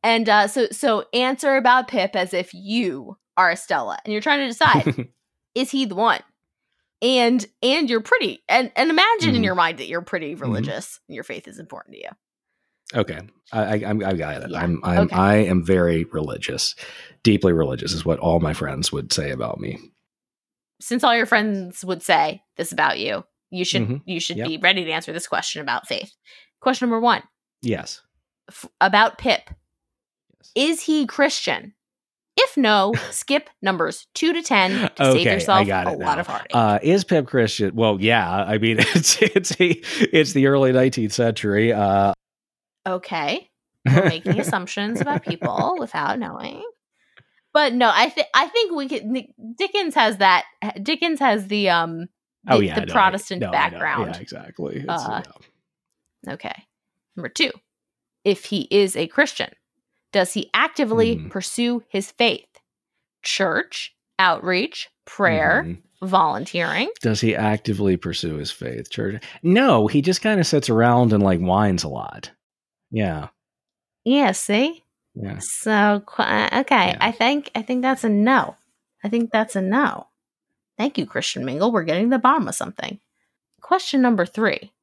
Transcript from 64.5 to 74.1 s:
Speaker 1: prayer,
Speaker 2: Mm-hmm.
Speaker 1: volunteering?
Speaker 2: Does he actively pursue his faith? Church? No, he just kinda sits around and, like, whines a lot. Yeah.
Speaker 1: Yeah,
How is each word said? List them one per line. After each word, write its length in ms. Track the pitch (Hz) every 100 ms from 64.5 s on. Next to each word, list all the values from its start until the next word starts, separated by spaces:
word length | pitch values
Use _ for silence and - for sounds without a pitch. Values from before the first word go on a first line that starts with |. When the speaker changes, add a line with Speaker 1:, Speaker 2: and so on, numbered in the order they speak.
| 180 262 - - _
Speaker 1:
prayer, 600 | - - 190 160 151 208 165
Speaker 2:
Mm-hmm. 400 | 180 _ _ 185
Speaker 1:
volunteering? 800 | 190 165 113 - 175 165 156 302 466
Speaker 2:
Does 180 | 117 107
he 160 | 110 -
actively 600 | 107 107 - 98 98 90
pursue 380 | 87 78 85 76
his 140 | 69
faith? 400 | - 60 60 -
Church? 320 | - 104 110 - -
No, 440 | 165 202 262 120 107
he 140 | 147
just 200 | 147 180
kinda 240 | 220 208 160
sits 240 | 147 -
around 420 | 113 120 120 120
and, 100 | 107
like, 200 | 98 87
whines 420 | 90 92 107 87
a 60 | 80
lot. 420 | 65 50 - - _ _ _ _ _ _
Yeah. 380 | 110 98 151 - _ _ _ _ _ _ _
Speaker 1:
Yeah, 260 | 226